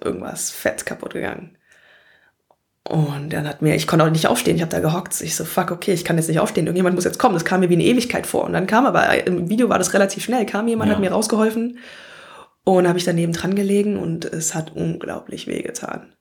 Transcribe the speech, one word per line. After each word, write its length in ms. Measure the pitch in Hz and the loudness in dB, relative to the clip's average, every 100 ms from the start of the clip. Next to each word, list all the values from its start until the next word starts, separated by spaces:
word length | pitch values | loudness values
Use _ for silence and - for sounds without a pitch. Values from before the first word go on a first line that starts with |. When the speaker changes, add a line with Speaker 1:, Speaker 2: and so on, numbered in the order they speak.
| - | -6
Speaker 1:
irgendwas 460 | 90 - - - | -4 -6 -6 -8
fett 340 | - - - - | -4 -4 -4 -8
kaputt 280 | - - - | -8 -10 -6
gegangen. 420 | - - 175 _ _ _ _ _ _ _ _ _ _ _ _ _ | -6 -8 -14 _ _ _ _ _ _ _ _ _ _ _ _ _
Und 500 | - 165 151 143 147 | -4 0 0 -2 -6
dann 140 | 165 151 | -4 -4
hat 140 | 147 | 0
mir, 140 | 156 - | 2 2
ich 120 | 156 | 2
konnte 180 | 160 160 | 4 4
auch 40 | |
nicht 180 | 160 - | 4 2
aufstehen, 280 | 240 - 170 | 2 2 0
ich 60 | |
hab 80 | 165 | 0
da 100 | 165 | 0
gehockt. 400 | 156 170 185 - | 0 -2 -4 -6
Ich 140 | 165 - | -6 -6
so, 100 | 160 | -4
fuck, 260 | - 180 | -2 -2
okay, 220 | 175 - | -2 -2
ich 120 | 175 - | -2 2
kann 120 | 170 | 0
jetzt 100 | 160 | 2
nicht 100 | 160 | 2
aufstehen, 260 | 214 - 160 | 2 0 0
irgendjemand 280 | 175 180 180 | 2 2 2
muss 80 | 180 | 0
jetzt 140 | - | 0
kommen. 140 | - | -2
Das 100 | 175 170 | 0 0
kam 140 | 190 | 2
mir 100 | 180 | 4
wie 40 | 175 | 4
eine 80 | |
Ewigkeit 420 | 165 240 240 - - | 4 4 2 -4 -2
vor. 180 | - - | -2 -2
Und 80 | |
dann 140 | 170 190 | -2 2
kam 180 | 220 262 | 4 4
aber, 400 | 180 - - - | 4 4 2 2
im 220 | 180 170 | 0 0
Video 180 | 214 233 | 2 2
war 80 | 196 | 2
das 140 | 185 196 | 2 2
relativ 280 | 196 196 | 2 0
schnell, 220 | - 240 208 | -2 -2 0
kam 220 | 202 226 | -2 0
jemand, 220 | 226 214 | 0 2
Speaker 2:
Ja. 60 | 208 | 2
Speaker 1:
hat 60 | |
mir 100 | 190 | 2
rausgeholfen. 680 | 185 220 214 220 226 233 240 - - - - - - - _ - | 0 0 2 2 2 -4 -6 -18 -20 -20 -20 -20 -20 -20 _ 4
Und 220 | 185 180 | 4 6
hab 100 | 180 | 2
ich 60 | 175 | 2
daneben 280 | 170 170 | 0 0
dran 220 | 165 180 196 | -2 -2 0
gelegen 420 | 196 202 208 196 | 2 2 2 0
und 280 | 170 165 165 | -2 -4 -6
es 280 | 160 160 | -6 -4
hat 220 | 160 156 - | -4 -8 -4
unglaublich 720 | 170 165 - - - - - | -4 -4 -6 -8 -10 -12 -6
wehgetan. 680 | 50 - - - - - _ | -6 -6 -8 -8 -10 -12 _